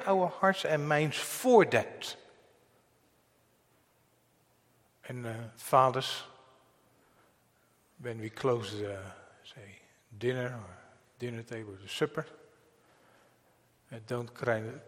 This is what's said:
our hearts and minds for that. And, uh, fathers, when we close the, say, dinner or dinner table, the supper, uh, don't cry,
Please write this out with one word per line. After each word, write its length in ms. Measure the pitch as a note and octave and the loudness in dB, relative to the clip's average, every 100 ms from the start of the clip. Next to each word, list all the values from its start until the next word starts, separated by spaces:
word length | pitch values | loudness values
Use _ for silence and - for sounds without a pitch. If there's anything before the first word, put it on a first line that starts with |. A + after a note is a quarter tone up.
| G3 | 2
our 200 | F#3+ F3 | 2 2
hearts 380 | - F#3+ F#3 - | 2 2 2 0
and 220 | D3+ D3 | 0 2
minds 300 | D3+ D#3 - | 2 2 -2
for 460 | - - B3+ A3+ D#3+ | -6 0 8 8 8
that. 500 | A#2+ - - - - - - _ _ _ _ _ _ _ _ _ _ _ _ _ _ _ _ _ _ _ _ _ _ _ _ _ _ - | 4 0 -8 -10 -12 -18 -20 _ _ _ _ _ _ _ _ _ _ _ _ _ _ _ _ _ _ _ _ _ _ _ _ _ _ -12
And, 200 | B2+ A#2 | -10 -8
uh, 60 | A2+ A#2 - | -8 -12 -12
fathers, 680 | - C3+ C3 A#2+ - - - - - _ _ _ _ _ _ _ _ _ _ _ _ _ _ _ | 4 8 8 4 -4 -8 -12 -20 -20 _ _ _ _ _ _ _ _ _ _ _ _ _ _ _
when 180 | A#2+ A2 | -10 -8
we 100 | A2 | -10
close 420 | - C3+ A#2+ G2+ | -2 0 0 -2
the, 260 | G#2 G2+ G2 F#2+ - - - - | -6 -8 -8 -14 -18 -20 -20 -20
say, 320 | - G2 F#2+ _ _ _ G#2 | -20 -20 -20 _ _ _ -6
dinner 300 | A#2+ B2+ B2 | -4 -4 -6
or 280 | A#2+ F#2 F2+ - - _ - | -8 -16 -20 -20 -20 _ -10
dinner 240 | A#2+ A2+ | -10 -10
table, 300 | A2+ A2+ G#2+ F#2+ | -10 -12 -12 -16
the 60 | G2 | -12
supper, 380 | - D3+ D#3 - - - _ _ _ _ _ _ _ _ _ _ _ _ _ - | -4 -2 -2 -10 -18 -20 _ _ _ _ _ _ _ _ _ _ _ _ _ -18
uh, 40 | A#2 A2 | -16 -6
don't 260 | B2 A#2 | -6 -6
cry, 300 | - A#2+ A2 A2 C3+ | -4 0 0 -2 -12